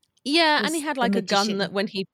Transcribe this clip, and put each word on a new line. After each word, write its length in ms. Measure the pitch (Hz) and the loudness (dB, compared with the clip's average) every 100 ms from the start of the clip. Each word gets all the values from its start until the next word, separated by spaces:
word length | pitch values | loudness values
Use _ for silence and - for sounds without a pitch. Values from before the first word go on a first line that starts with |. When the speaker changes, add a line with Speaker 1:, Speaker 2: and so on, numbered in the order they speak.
| _ _ | _ _
Speaker 1:
Yeah, 320 | 247 311 320 294 | 0 2 4 2
and 80 | 294 | 0
Speaker 2:
Was 60 | |
Speaker 1:
he 60 | 320 | -2
had, 160 | 294 262 | -2 0
Speaker 2:
the 40 | |
Speaker 1:
like, 140 | 233 | 0
a 80 | 196 | 0
gun 200 | 185 202 208 | 0 0 0
Speaker 2:
magician. 120 | 196 | -2
Speaker 1:
that 140 | 196 | -4
when 140 | 196 202 | -4 -4
he 200 | 196 190 | -6 -8